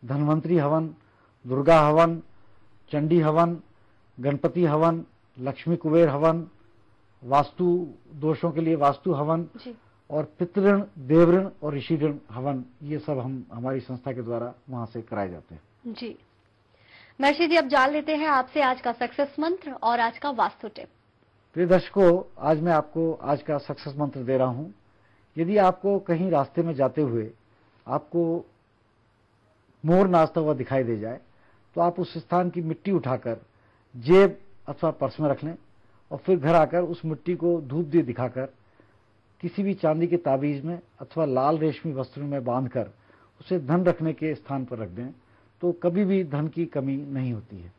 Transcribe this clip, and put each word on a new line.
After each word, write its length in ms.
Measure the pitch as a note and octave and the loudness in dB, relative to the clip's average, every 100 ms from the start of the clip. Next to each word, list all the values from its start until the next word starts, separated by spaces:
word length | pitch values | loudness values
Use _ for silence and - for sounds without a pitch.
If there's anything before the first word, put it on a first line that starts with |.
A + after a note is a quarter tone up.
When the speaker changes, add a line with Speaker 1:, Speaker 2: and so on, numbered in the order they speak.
Speaker 1:
धन्वंतरी 540 | A#2+ C#3 D3 D#3 D#3+ E3+ | -4 -2 2 0 2 2
हवन, 360 | C#3+ D#3 D#3+ - _ _ _ _ B2 | 2 0 -2 -10 _ _ _ _ -6
दुर्गा 340 | C3 C#3 E3 | -2 6 6
हवन, 420 | D3 D3+ E3 E3 - - - - - - - | 6 6 4 2 -10 -20 -20 -20 -20 -20 -8
चंडी 300 | D3 D3+ E3+ | -4 2 4
हवन, 380 | D#3 D#3 E3+ E3+ - _ _ _ _ - | 4 4 2 0 -10 _ _ _ _ -6
गणपति 440 | B2+ C#3+ E3 F3 | -4 -2 -2 2
हवन, 400 | E3+ D3+ E3 E3+ - _ _ - | 2 4 2 0 -6 _ _ -10
लक्ष्मी 380 | B2+ C3 - E3+ | -10 -8 -2 -2
कुबेर 320 | D#3+ D#3+ E3+ | 2 4 4
हवन, 400 | C#3 D#3+ E3 D#3+ _ _ _ _ _ _ _ | 4 2 2 -4 _ _ _ _ _ _ _
वास्तु 640 | B2 C#3 F3+ - F3+ F3 E3 - - | 0 2 2 0 0 0 -2 -12 -20
दोषों 380 | D3+ D3+ D#3 E3+ | -6 -2 0 -2
के 80 | D3+ | -2
लिए 140 | E3 | 0
वास्तु 380 | D#3+ C#3+ C#3 - | 2 2 2 -2
हवन 320 | D3 D3 E3 | -2 0 -2
Speaker 2:
जी। 340 | E3+ A#3 B3+ A3+ _ _ _ | -2 -12 -18 -20 _ _ _
Speaker 1:
और 140 | D3 D3+ _ | -6 -6 _
पितृण, 460 | F3 G3+ G3 G3+ G3+ - | -4 2 2 2 0 -12
देवऋण 500 | B2+ D#3+ E3+ F3 F#3+ - | 2 6 8 6 2 -6
और 120 | D3 | -6
ऋषि 220 | C#3+ A#2+ E3 | -6 -2 0
ऋण 220 | D3+ D3 - | 0 -4 -10
हवन, 340 | A2 C3+ C3+ B2 _ | -8 -4 -6 -8 _
ये 160 | D3 D3+ | -8 -8
सब 200 | D3+ C#3 | -4 -6
हम 280 | B2 C3 - | -4 -8 -12
हमारी 280 | A2+ B2+ C3+ | -10 -6 -6
संस्था 320 | B2 B2+ C#3 | -8 -10 -10
के 100 | B2 | -10
द्वारा 320 | A#2 A#2 A#2+ A2+ - | -6 -6 -8 -12 -14
वहां 160 | B2+ A2+ | -10 -10
से 160 | A#2 | -10
कराए 280 | A2+ A2 F#2+ | -10 -8 -8
जाते 240 | F2 - | -8 -18
हैं। 380 | D#2+ _ _ A#3+ | -20 _ _ -16
Speaker 2:
जी। 260 | G#3+ A#3 - _ _ _ _ _ _ _ - - _ | -12 -14 -14 _ _ _ _ _ _ _ -20 -20 _
महर्षि 260 | C#4 D4 E4 | 2 4 4
जी, 100 | E4 | 4
अब 120 | C#4 | 4
जान 220 | C#4 C4 | 4 4
लेते 260 | D4 D4+ D#4 | 2 -2 -2
हैं 100 | D#4 | 2
आपसे 360 | C4+ B3+ D4+ | 0 0 0
आज 180 | C4 B3+ | 0 0
का 120 | - | -4
success 440 | A#3 A#3+ - C#4+ C#4 | -4 -6 -2 -4 -2
मंत्र 320 | D#4+ F#4 D4+ | -4 -4 -6
और 300 | B3+ A3 A#3+ | -4 0 2
आज 180 | A#3 A#3 | 0 -2
का 120 | C#4+ | -6
वास्तु 380 | B3 G3 - A3 | -2 -2 -2 -16
tip। 200 | - - _ _ _ _ _ _ | -14 -20 _ _ _ _ _ _
Speaker 1:
प्रिय 120 | - F3 | -2 4
दर्शकों, 560 | F3+ - - F#3 F3 - - | 4 2 4 6 6 0 -6
आज 220 | C#3 D#3 | 0 2
मैं 120 | E3+ | 4
आपको 420 | D#3+ D3+ D#3+ E3 D#3+ | 2 0 -2 -2 -2
आज 200 | B2+ C#3+ | -2 -4
का 160 | - D3 | -2 -6
success 360 | - C#3+ - C#3 | -6 -12 -10 -6
मंत्र 240 | D3 C#3 | -6 -4
दे 180 | A#2+ C3 | -2 2
रहा 100 | B2+ | 2
हूं। 300 | B2 D#3+ - _ _ _ _ _ - | -2 -10 -14 _ _ _ _ _ -6
यदि 180 | E3 G#3 | 0 4
आपको 420 | F#3 F#3 G3 G3+ | 4 2 0 -2
कहीं 320 | G3 E3+ F#3 | 0 0 2
रास्ते 320 | D#3+ C3+ - | 0 0 -2
में 120 | E3 | -2
जाते 280 | C#3+ C3+ B2+ | 0 0 0
हुए 280 | C#3+ A#2 A2 - _ _ _ _ - | 0 0 -4 -10 _ _ _ _ -6
आपको 580 | C#3 - E3+ E3+ E3+ - _ _ _ _ _ _ _ _ _ _ _ _ _ D3+ | -6 -4 -2 -2 -2 -6 _ _ _ _ _ _ _ _ _ _ _ _ _ 2
मोर 200 | F3+ G3 | 4 6
नाचता 340 | F3 D#3 - | 4 4 2
हुआ 140 | D#3 | -2
दिखाई 300 | C#3+ B2+ C3+ | -2 -2 -2
दे 140 | A#2+ A2+ | -2 -4
जाए, 220 | A2 B2+ _ _ _ _ _ | -6 -10 _ _ _ _ _
तो 60 | - | -2
आप 200 | E3+ F3 | 0 0
उस 180 | E3+ E3+ | -6 -6
स्थान 320 | - F3 F3+ | -2 0 0
की 100 | F3 | -2
मिट्टी 300 | D#3+ D#3 - | -6 -6 -2
उठाकर 480 | F#3+ B2+ B2+ - A2+ _ _ _ _ _ B2+ | -2 0 -4 -4 -10 _ _ _ _ _ -14
जेब 440 | A#2+ F#3 G3 - - - - | 4 6 6 2 -18 -20 -14
अथवा 220 | D3 D#3+ | -4 -4
पर्स 300 | - C3+ - | -2 -6 -2
में 80 | D#3 | -2
रख 160 | C3+ | -2
लें 120 | D3 E3+ _ _ _ _ _ | -6 -12 _ _ _ _ _
और 60 | C#3+ | -10
फिर 200 | - F#3 | 0 0
घर 160 | C#3+ | 4
आकर 280 | E3+ D3+ E3+ | 4 4 2
उस 220 | D3+ E3+ | -2 -4
मिट्टी 300 | D#3+ D#3 - | -6 -6 -6
को 260 | F3 E3+ E3+ | -2 0 0
धूप 260 | C#3+ C#3+ E3 | -2 -6 0
दिए 160 | D#3+ | 2
दिखाकर 440 | C3 A#2 B2 B2 C3 _ _ _ _ _ _ _ _ _ | 0 -2 -4 -4 -10 _ _ _ _ _ _ _ _ _
किसी 220 | F3 - | -10 -4
भी 120 | G3+ | -4
चांदी 320 | G3 E3 D#3 E3+ | 0 0 0 0
के 100 | E3+ | 0
ताबीज 480 | D#3+ C3+ D3 C#3+ | 0 -2 -2 -4
में 160 | D3 E3+ - _ | -6 -10 -14 _
अथवा 240 | D3 E3 | -12 -4
लाल 340 | D#3 B2+ C3+ D#3+ | -2 0 0 0
रेशमी 340 | D#3 C#3+ E3 | -2 -4 -8
वस्त्र 280 | C3+ B2+ - | -6 -8 -8
में 240 | C#3+ C#3 | -8 -6
बांधकर 460 | B2 B2 C3 C3 G2+ - _ _ _ _ | -4 -4 -2 -4 -8 -10 _ _ _ _
उसे 180 | - F#3 | -6 -4
धन 260 | C3 E3+ | 0 0
रखने 280 | F3+ E3 D#3+ | 2 0 -2
के 220 | D3+ D#3 | -4 -6
स्थान 300 | D3+ - C#3 | -6 -6 -8
पर 140 | B2+ A#2+ | -6 -8
रख 100 | G#2+ | -10
दें, 240 | F2+ B2 D3+ _ _ _ _ | -10 -12 -14 _ _ _ _
तो 120 | F3 | -4
कभी 320 | F3 F3 F3 | -2 -2 0
भी 200 | G3+ G3 | 2 0
धन 240 | F3+ C#3+ D#3 | 0 -2 -4
की 180 | D#3+ E3+ | -4 -4
कमी 300 | D3 C3+ C3+ | -4 -4 -4
नहीं 360 | C#3+ C3+ C3 | -6 -6 -4
होती 240 | A2+ G2+ G2 | -6 -10 -16
है। 160 | F2 | -18